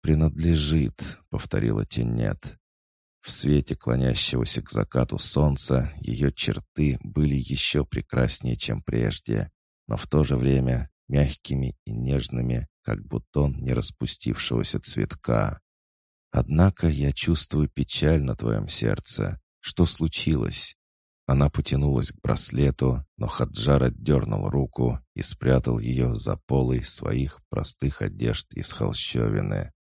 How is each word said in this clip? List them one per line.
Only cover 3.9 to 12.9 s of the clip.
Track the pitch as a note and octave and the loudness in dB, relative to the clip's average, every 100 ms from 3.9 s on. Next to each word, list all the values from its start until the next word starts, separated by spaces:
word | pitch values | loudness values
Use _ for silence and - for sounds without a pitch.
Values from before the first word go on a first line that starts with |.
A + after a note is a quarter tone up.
| B1 B1+ - - B1 A1+ A#1 | 2 2 2 0 0 0 -2
к | G1+ | -2
закату | A1+ G#1+ B1+ B1 G1+ | -4 0 0 0 0
солнца | - - D2+ C#2 - C2 B1+ - | 0 4 2 2 2 2 0 -6
ее | - A#1 C2+ | -8 -2 -2
черты | - - G#1+ - - D2+ B1 | 0 -4 -4 -6 0 0 0
были | G1+ D2 D2+ | -4 0 2
еще | C#2 A#1+ C2+ - D2 | 0 -2 -2 0 0
прекраснее, | C#2 B1+ - B1+ B1 - B1 | -2 -6 -4 0 0 0 -2
чем | A#1+ - A1+ | -4 -4 -6
прежде, | - A1+ A1 - - G#1+ - _ _ _ - | -4 -2 -2 -4 -4 -4 -4 _ _ _ -8
но | A1 | -6
в | - | 0
то | D2+ | 2
же | C#2+ C2+ | 2 2
время | C2 C2+ B1+ B1 - _ - | 2 2 2 0 -2 _ -2
мягкими | C#2 C#2 C#2+ - C2+ C2 - | 2 2 0 -6 -4 -4 -8
и | - | -10
нежными, | A1 B1 C#2 A#1+ A#1+ B1 A#1+ B1 _ | -6 -2 -2 -2 -4 -2 -2 -4 _
как | - | -8